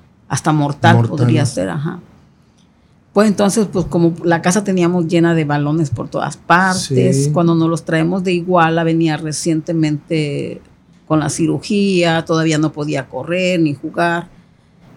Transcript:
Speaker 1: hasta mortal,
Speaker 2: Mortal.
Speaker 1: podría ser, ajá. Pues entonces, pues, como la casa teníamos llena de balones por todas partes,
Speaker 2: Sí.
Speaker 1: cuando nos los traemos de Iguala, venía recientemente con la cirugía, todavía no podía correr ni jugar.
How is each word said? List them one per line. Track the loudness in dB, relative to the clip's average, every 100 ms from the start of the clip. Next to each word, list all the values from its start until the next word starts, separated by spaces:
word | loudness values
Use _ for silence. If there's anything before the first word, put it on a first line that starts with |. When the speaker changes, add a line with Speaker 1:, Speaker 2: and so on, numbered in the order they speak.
| _ _ -8
Speaker 1:
hasta | -4 0
mortal, | 0 0 2 4 4
Speaker 2:
Mortal. | 2 0
Speaker 1:
podría | 2 2 0
ser, | -2 -4
ajá. | -4 -6 -8 -14 -20 _ _ _ _ _ _ _ _ _
Pues | 2 2
entonces, | 4 2 2 -2
pues, | -2 -2
como | 2 0 0 -2
la | 0
casa | 2 0 0
teníamos | 0 0 0 0
llena | 2 2
de | 2 0
balones | 0 0 0 -2
por | -4 -6
todas | -6 -6 -6
partes, | 0 2 2 0 -2 0 2 2 2
Speaker 2:
Sí. |
Speaker 1:
cuando | 2 2 2
nos | 2
los | -2 -2
traemos | -2 0 -2 -2
de |
Iguala, | -2 2 2 4 2
venía | 0 0 0 -2
recientemente | -6 -6 -2 -2 -2 -2 0 -2 -4 -4 -2 -4 -8 -12 -18 _ _ _ -4
con | -2
la | -2
cirugía, | -2 -2 -2 -2 0 0 2 0 0 0
todavía | 0 0 0
no | -2
podía | -2 -6 -6 -6
correr | -10 -6 -2 0 0
ni | 0 -2
jugar. | -8 -4 -2 -2 -6 -16 _ _ _ _ -20